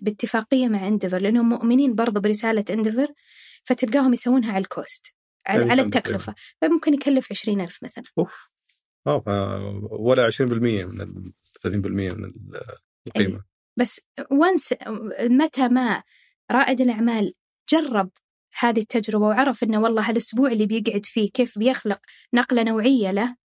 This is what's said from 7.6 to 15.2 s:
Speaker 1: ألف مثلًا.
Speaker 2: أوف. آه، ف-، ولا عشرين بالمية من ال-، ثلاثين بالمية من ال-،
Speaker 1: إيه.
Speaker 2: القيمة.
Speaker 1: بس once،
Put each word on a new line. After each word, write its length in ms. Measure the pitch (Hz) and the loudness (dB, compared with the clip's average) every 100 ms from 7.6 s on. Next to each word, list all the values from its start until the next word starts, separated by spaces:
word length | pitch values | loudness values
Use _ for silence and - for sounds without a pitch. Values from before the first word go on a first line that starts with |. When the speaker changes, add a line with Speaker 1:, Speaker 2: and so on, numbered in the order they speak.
Speaker 1:
ألف 240 | 175 - | -4 -10
مثلًا. 200 | - - - - | -16 -16 -8 -4
Speaker 2:
أوف. 300 | 180 - - _ _ _ _ _ 143 | -4 -6 -20 _ _ _ _ _ -4
آه، 140 | 147 | -2
ف-، 720 | - 101 98 98 101 101 104 | -2 -2 -2 -4 -8 -10 -10
ولا 340 | 110 113 127 113 | -4 2 4 4
عشرين 240 | 113 127 | 2 0
بالمية 340 | 117 120 104 | 0 0 -2
من 160 | 90 98 | -4 -10
ال-، 320 | 92 92 92 - _ _ | -12 -12 -16 -18 _ _
ثلاثين 180 | 92 101 | -4 -4
بالمية 320 | 98 98 95 | -2 -2 -4
من 120 | 92 | -6
ال-، 300 | 95 90 98 | -12 -14 -16
Speaker 1:
إيه. 80 | 92 - - _ _ - | -16 -16 -20 _ _ -6
Speaker 2:
القيمة. 380 | 220 95 98 - _ _ - | -2 -2 -4 -12 _ _ -2
Speaker 1:
بس 240 | 240 - _ - | -2 -4 _ -14
once، 680 | - 277 349 370 - - - 208 214 196 | -2 2 4 2 -2 -4 -8 -10 -10 -4